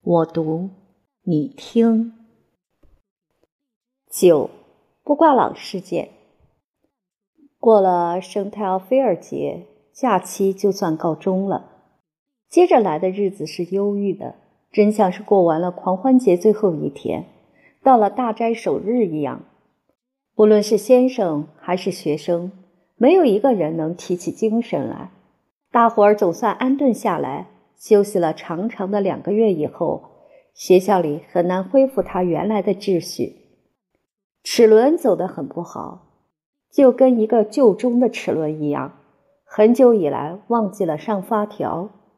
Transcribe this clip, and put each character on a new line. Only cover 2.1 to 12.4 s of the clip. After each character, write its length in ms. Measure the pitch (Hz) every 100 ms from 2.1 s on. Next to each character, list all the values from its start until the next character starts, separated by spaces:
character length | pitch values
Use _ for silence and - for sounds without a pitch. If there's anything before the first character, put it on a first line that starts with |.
| - _ _ _ _ _ _ _ _ _ _ _ _ _ _ _ _ _ _ _
九， 380 | - 185 156 - - _ _ _ _
布 120 | -
瓜 200 | 294 320
朗 200 | 262 139
事 280 | - - 190
件。 260 | - 170 - _ _ _ _ _ _ _ _ _ _ _ _ _ _ _
过 220 | 233 220
了 400 | 190 180 170 175
圣 280 | 185 208 202
泰 140 | 208
奥 140 | 202 185
菲 200 | 185 262
尔 160 | 262
节， 520 | 170 - 143 143 156 - _ _
假 260 | - 254 190
期 360 | - - 196
就 180 | 190 202
算 240 | 190 180 160
告 180 | 170
终 320 | 156 - 185 196
了。 260 | 185 - _ _ _ _ _ _ _